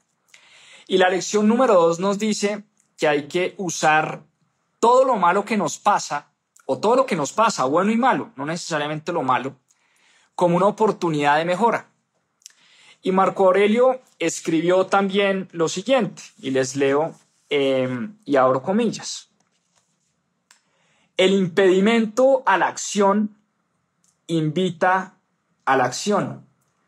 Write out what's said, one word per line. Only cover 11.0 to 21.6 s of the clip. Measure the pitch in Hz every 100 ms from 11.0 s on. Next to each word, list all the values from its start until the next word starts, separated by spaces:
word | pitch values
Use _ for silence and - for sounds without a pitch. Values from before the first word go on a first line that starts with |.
| 175 151 143 147
de | 170
mejora. | 180 226 170 - _ _ _ _ _ - - _ _ _ _
Y | 190
Marco | 185 185 185 190
Aurelio | 185 208 220 254 262 - _
escribió | 165 - - 165 170 185 185
también | 196 202 190 202 190 185
lo | 170 160
siguiente, | 185 196 262 180 - - _
y | 135
les | 131 131 131
leo, | 139 139 165 160 _ _ _
em, | 147 135 131 127 127 107 - -
y | 139
abro | 147 135
comillas. | 131 202 233 - - - - _ _ _ _ _ _ _ _ _ _ _ _ _ _ _ _ _ _ -
"El | 190
impedimento | 196 180 170